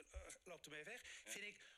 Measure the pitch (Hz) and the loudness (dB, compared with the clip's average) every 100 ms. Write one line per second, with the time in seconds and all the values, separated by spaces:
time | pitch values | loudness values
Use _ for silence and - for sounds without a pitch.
0 | 151 - - - - 165 - 151 151 240 | -4 -2 0 -2 -2 -2 0 0 2 0
1 | - - - 208 208 202 - | -2 -2 2 4 4 2 -6